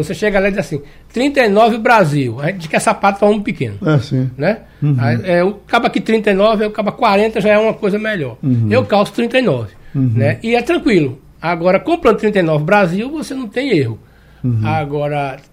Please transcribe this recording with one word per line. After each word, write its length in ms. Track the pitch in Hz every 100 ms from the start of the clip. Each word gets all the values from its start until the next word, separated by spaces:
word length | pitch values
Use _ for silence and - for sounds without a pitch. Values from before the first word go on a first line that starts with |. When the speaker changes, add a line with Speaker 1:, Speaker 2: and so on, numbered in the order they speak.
Speaker 1:
você 120 | 156
chega 260 | 190 208 196
lá 80 | 196
e 40 |
diz 80 | 202
assim, 220 | 160 147 - - -
"trinta 280 | 220 277 285
e 80 | 233
nove 280 | 196 226 233
Brasil." 640 | 240 226 165 147 127 110
A 80 | 147
gente 100 | 190
diz 80 | 160
que 80 | -
é 40 |
sapato 400 | - 214 202 202
pra 80 | 208
homem 140 | 214
pequeno. 360 | 208 165 120 98 160
Speaker 2:
É, 120 | 151
sim. 300 | - 131 131 127
Speaker 1:
Né? 220 | 151 226 - -
Speaker 2:
Uhum. 140 | 147 135
Speaker 1:
Aí, 220 | 135 131
é, 200 | 185 175
o 100 | 185
caba 340 | 208 - 240 240
aqui 120 | 247
trinta 300 | - 220 214
e 20 |
nove, 300 | 190 208 214
aí 60 | -
o 20 |
caba 200 | - 202
quarenta 480 | - 240 196 220 220
já 80 | 202
é 80 | 208
uma 160 | 220
coisa 260 | - 208 208
melhor. 380 | 214 208 131 113
Speaker 2:
Uhum. 260 | 143 123 110
Speaker 1:
Eu 160 | 208 104
calço 260 | 202 202
trinta 240 | - 233 262
e 40 |
nove. 300 | 233 127 107 - -
Speaker 2:
Uhum. 180 | 139 131 113
Speaker 1:
Né? 240 | 139 -
E 120 | 226 233
é 60 |
tranquilo. 580 | 240 339 - 196 139 120 - -
Agora, 380 | 160 175 175 190
comprando 380 | 294 339 262 214
trinta 220 | 214 202
e 20 |
nove 200 | 165 151
Brasil, 460 | 151 208 185 185 240
você 220 | 311 254
não 140 | 262 240
tem 300 | 247 277 185
erro. 220 | 117 110 - - - -
Speaker 2:
Uhum. 180 | 127 113
Speaker 1:
Agora, 720 | 131 156 151 147 147 147 139 131 -